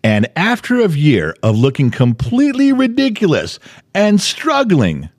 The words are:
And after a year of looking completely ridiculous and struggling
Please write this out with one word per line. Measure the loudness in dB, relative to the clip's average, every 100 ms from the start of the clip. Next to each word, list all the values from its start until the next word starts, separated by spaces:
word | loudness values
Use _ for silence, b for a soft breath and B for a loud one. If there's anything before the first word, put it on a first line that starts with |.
And | 2 0 -2 -2
after | -2 -4 -2 0
a | 0
year | 2 2 2 0 -4
of | -2 2
looking | 0 2 -2
completely | 2 0 0 -2 0 0 2 0
ridiculous | 2 0 0 -2 0 0 0 -2 -12 B B _
and | -2 2 2
struggling | 0 -6 -2 -2 2 2 0 -2 -10